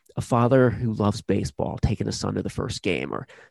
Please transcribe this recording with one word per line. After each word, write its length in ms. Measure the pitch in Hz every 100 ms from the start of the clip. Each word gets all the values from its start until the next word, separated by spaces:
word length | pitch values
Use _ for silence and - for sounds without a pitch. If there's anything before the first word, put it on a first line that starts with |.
| _ -
a 60 |
father 480 | - 117 120 131 127
who 220 | 104 120
loves 280 | 107 104 107
baseball 560 | - 101 101 - - -
taking 260 | - - 107
his 100 | -
son 160 | 98 101
to 60 |
the 80 | 95
first 320 | - 120 -
game, 300 | 98 73 69
or 140 | - - - -